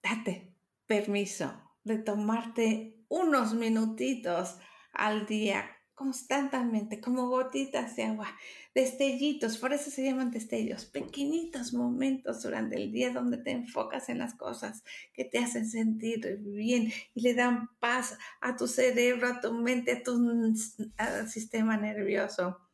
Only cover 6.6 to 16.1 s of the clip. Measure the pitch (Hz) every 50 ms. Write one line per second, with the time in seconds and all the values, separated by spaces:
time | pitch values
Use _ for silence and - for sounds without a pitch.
6.6 | 240 233 226 214 208 220 214 208 - 247 247 254 247 247 254 254 254 262 - 269
7.6 | 277 269 - 254 240 226 - 240 220 220 220 214 208 - - - - - - -
8.6 | - - _ 262 262 254 254 - 277 277 247 247 277 302 294 - - 220 220 -
9.6 | 247 262 285 285 294 294 - - 262 269 262 262 262 240 233 226 220 - 240 226
10.6 | 220 - - - - - - 285 - - - 277 277 285 320 339 330 - - 262
11.6 | 240 - 247 240 240 240 247 254 262 269 269 262 - - - - - - - -
12.6 | - - - 170 - 202 214 233 254 247 247 - 247 240 240 240 - - 254 247
13.6 | 240 - - - - - - 262 - - 240 240 240 240 - - - - 240 233
14.6 | 226 220 220 - _ - - - - - _ - 254 - - 233 240 240 240 233
15.6 | 220 220 226 226 226 220 220 - 220 226